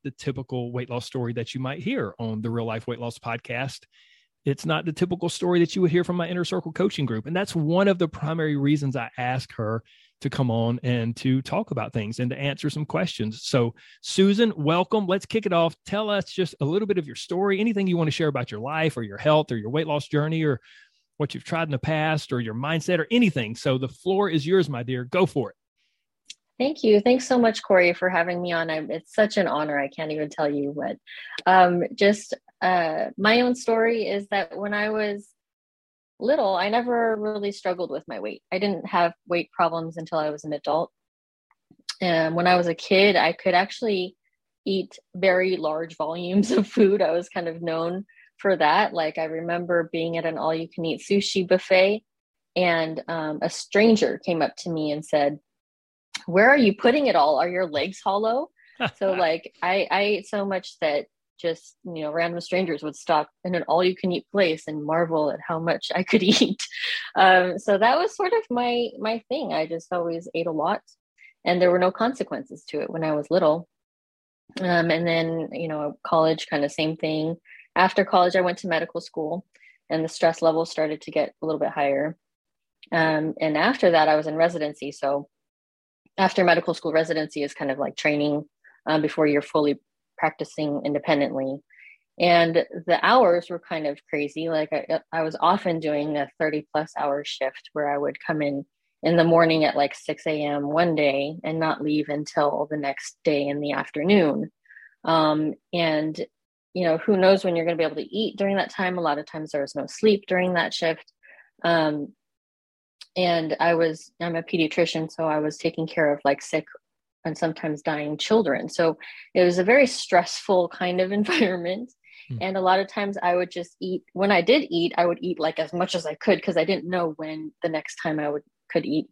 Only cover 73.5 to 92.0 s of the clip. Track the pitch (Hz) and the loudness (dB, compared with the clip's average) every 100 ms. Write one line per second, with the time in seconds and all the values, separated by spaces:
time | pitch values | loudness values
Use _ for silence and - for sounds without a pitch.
73.5 | 160 165 _ _ _ _ _ _ _ _ | 2 -2 _ _ _ _ _ _ _ _
74.5 | - 185 170 170 165 170 165 165 165 156 | -6 0 2 2 2 2 0 0 -2 -6
75.5 | 143 165 156 147 - - 165 160 160 - | -6 -6 -4 -6 -8 0 4 4 2 -2
76.5 | 151 143 - 156 160 160 156 156 170 _ | -2 -2 -2 -4 -2 -2 -2 -2 -6 _
77.5 | - - - 185 - 190 190 180 185 180 | -20 -6 2 2 4 2 4 4 2 0
78.5 | 180 190 160 165 170 - - 156 175 - | -2 -2 -2 -2 -8 -10 -8 -6 -8 -10
79.5 | _ _ _ - 160 160 - 165 165 160 | _ _ _ -6 -4 -4 0 0 2 2
80.5 | 160 165 - 156 151 - 151 - - 160 | 2 0 -2 -4 -4 -6 -2 -2 -4 -6
81.5 | 151 147 - 143 139 151 - _ _ _ | -2 -4 -2 0 0 -2 -6 _ _ _
82.5 | _ _ _ - 165 160 156 156 - 160 | _ _ _ -6 0 2 2 -2 -2 -2
83.5 | 151 196 262 185 165 156 151 151 156 170 | 0 0 4 4 6 6 2 0 0 0
84.5 | 170 151 147 139 - 139 143 147 _ _ | 0 -6 -8 -12 -6 -2 -2 -6 _ _
85.5 | _ _ _ _ _ _ - 190 - 180 | _ _ _ _ _ _ 0 0 4 4
86.5 | 170 170 165 165 160 160 160 151 151 143 | 4 2 -4 0 0 0 -2 -4 -4 -6
87.5 | - 143 135 143 - 156 147 147 147 151 | -6 -6 -4 -6 -4 -2 0 0 -2 -4
88.5 | _ _ _ - 156 151 165 151 143 - | _ _ _ -2 0 0 0 2 2 0
89.5 | 160 147 139 _ _ _ - 156 - 151 | 0 0 -2 _ _ _ -4 -4 -4 -12
90.5 | - 151 143 147 147 156 147 139 135 135 | -6 -4 -4 -2 -4 0 0 0 -2 -6
91.5 | 139 _ _ - - | -6 _ _ -20 -20